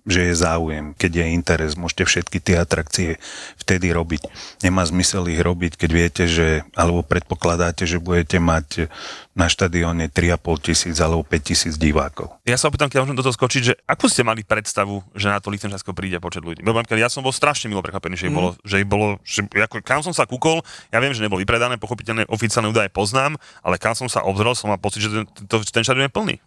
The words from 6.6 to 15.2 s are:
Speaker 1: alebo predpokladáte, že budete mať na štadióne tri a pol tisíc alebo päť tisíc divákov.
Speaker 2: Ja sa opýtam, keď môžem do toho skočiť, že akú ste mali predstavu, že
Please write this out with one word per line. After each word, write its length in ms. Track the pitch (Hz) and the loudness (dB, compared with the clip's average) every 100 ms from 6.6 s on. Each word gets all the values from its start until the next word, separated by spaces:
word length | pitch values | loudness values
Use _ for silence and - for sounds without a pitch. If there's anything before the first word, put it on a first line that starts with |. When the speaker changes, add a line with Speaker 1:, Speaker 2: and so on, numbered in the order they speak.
| - | -2
Speaker 1:
alebo 280 | - 87 87 | 0 2 2
predpokladáte, 600 | 82 87 - 85 85 85 87 82 | 2 -2 -2 -2 0 2 0 0
že 140 | 87 85 | -2 -2
budete 400 | 87 87 82 92 | 0 0 2 2
mať 520 | 85 80 76 - 80 - - - - | 4 2 0 -4 -4 -6 -16 -16 -8
na 160 | - 85 | 0 0
štadióne 600 | - 95 87 85 85 80 | 2 0 2 0 0 0
tri 200 | - 85 | 2 2
a 80 | |
pol 220 | 87 87 80 | 2 0 -2
tisíc 400 | - 82 90 80 | 0 0 -2 0
alebo 260 | 80 82 | 2 2
päť 300 | 73 80 - | 0 -2 0
tisíc 220 | 85 85 | -2 -2
divákov. 600 | 76 78 73 71 - - - | 0 2 2 -2 -8 -12 -8
Speaker 2:
Ja 120 | - | -2
sa 120 | 127 151 | 0 0
opýtam, 200 | 139 143 | 0 0
keď 120 | 135 | 0
môžem 140 | 135 | 0
do 60 | 131 | 0
toho 100 | 131 | -2
skočiť, 300 | 117 127 135 | 0 0 2
že 100 | 120 - | 0 0
akú 220 | - 143 | -2 0
ste 160 | 247 - | 2 2
mali 220 | 117 110 | 2 0
predstavu, 560 | 104 107 104 - 101 101 95 | -2 -2 -2 -2 -2 -4 -8
že 140 | 101 | -2